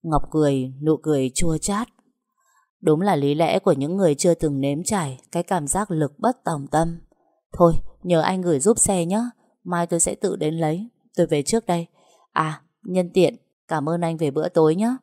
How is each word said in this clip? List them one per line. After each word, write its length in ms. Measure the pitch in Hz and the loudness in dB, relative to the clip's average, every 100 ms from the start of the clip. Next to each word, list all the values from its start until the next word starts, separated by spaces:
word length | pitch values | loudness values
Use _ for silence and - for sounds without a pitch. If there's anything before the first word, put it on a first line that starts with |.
Ngọc 180 | 165 147 - | 0 -2 0
cười, 420 | 156 151 135 131 135 | 0 2 0 -4 -4
nụ 160 | 151 151 | -2 0
cười 280 | 156 147 131 - | 0 0 0 0
chua 220 | 170 156 | 0 0
chát. 300 | - 202 247 _ _ _ _ _ _ _ _ _ | -4 -6 -6 _ _ _ _ _ _ _ _ _
"Đúng 200 | - 156 | 0 2
là 140 | 202 165 | 2 2
lý 180 | 139 | 2
lẽ 260 | 147 165 190 | 2 2 2
của 120 | - | 2
những 260 | 143 143 190 | 2 0 0
người 180 | 185 143 | 2 2
chưa 180 | 180 | 2
từng 260 | 165 160 139 | 2 0 -2
nếm 240 | 139 143 | -2 -2
trải 360 | 175 208 151 131 _ | -4 -4 -4 -10 _
cái 120 | 170 | -8
cảm 240 | 175 185 143 | -2 -4 -2
giác 240 | 185 208 | -4 -2
lực 280 | 160 147 _ | -2 -2 _
bất 240 | 220 262 | -2 -2
tòng 240 | - 156 139 | -4 -6 -2
tâm. 320 | 151 170 165 - _ _ _ _ - | 0 0 -4 -16 _ _ _ _ 2
Thôi, 160 | 170 165 - - | 4 4 -2 -10
nhờ 180 | 180 170 | 0 0
anh 200 | 156 185 | 2 -2
gửi 180 | 175 147 | 0 2
giúp 200 | 151 233 | 2 2
xe 260 | - 190 170 | 2 0 0
nhé, 240 | 202 240 - _ _ | -2 -4 -10 _ _
mai 240 | - 175 170 | -6 -4 -2
tôi 120 | 170 | -2
sẽ 160 | - - | -2 -2
tự 200 | 196 - | -4 -2
đến 180 | 151 | -4
lấy. 360 | 165 160 165 226 _ _ - | -2 -2 -2 -8 _ _ -2
Tôi 100 | 165 | 0
về 160 | 147 | 0
trước 220 | 139 233 - | 0 -2 -2
đây. 220 | 175 170 _ _ _ _ | -4 -4 _ _ _ _
À, 300 | - 156 156 _ _ | -2 -2 -4 _ _
nhân 260 | - 180 175 | -4 -2 0
tiện, 220 | 185 170 233 _ _ _ | 2 2 0 _ _ _
cảm 220 | 156 143 | -4 -2
ơn 120 | 170 | -2
anh 160 | 170 165 | -4 -2
về 140 | 156 | -2
bữa 180 | 143 160 | -2 -2
tối 260 | 170 156 170 | 4 4 4
nhé." 220 | 233 262 | 0 -2